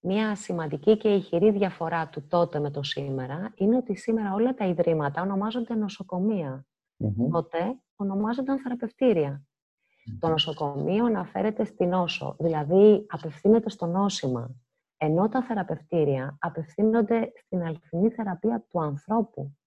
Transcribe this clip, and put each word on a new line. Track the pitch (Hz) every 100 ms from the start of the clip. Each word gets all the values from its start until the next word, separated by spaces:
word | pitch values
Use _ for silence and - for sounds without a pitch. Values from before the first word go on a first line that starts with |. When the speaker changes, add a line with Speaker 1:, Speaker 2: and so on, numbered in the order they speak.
Speaker 1:
Μία | 180 196 220
σημαντική | 202 - 175 160 143 170 214
και | 220
ηχηρή | 202 185 170 208
διαφορά | 202 196 - 165 170 156
του | - 143
τότε | 175 170 156
με | 147
το | 143
σήμερα | 143 - 139 135 127 147 208 -
είναι | 196 247
ότι | 247 190
σήμερα | - 226 208
όλα | 196 240
τα | 262 190
ιδρύματα | 175 170 160 147 147
ονομάζονται | 190 196 208 233 226
νοσοκομεία. | 226 208 208 185 180 202 208 147 131 139 _ _ _
Speaker 2:
Μμμ. | 107 101 127
Speaker 1:
Τότε | 165 160 165 185 254 _ _
ονομάζονταν | 196 196 208 240 262 269
θεραπευτήρια. | 269 247 226 _ 262 180 143
Speaker 2:
Μμμ. | 139 - _ _ _ _ _ 113 101
Speaker 1:
Το | 165
νοσοκομείο | 160 156 147 147 143 151 196
αναφέρεται | 240 208 175 190 208 214
στην | 208 - 180
νόσο, | 185 175 - 135 -
δηλαδή | 165 156 147 185 208 202 208
απευθύνεται | - 160 143 208 226 226
στο | - 170
νόσημα, | 180 202 - 135 123 120 123 _ _ _ _
ενώ | 156 160 214
τα | 254
θεραπευτήρια | 247 220 175 160 - 175 147 135 135 143
απευθύνονται | 170 160 156 - 214 226 208 226 226
στην | - _ 185
αληθινή | 165 160 _ 165 214
θεραπεία | 226 208 175 220 233 -
του | 180
ανθρώπου. | 151 143 - 220 220 - 139 139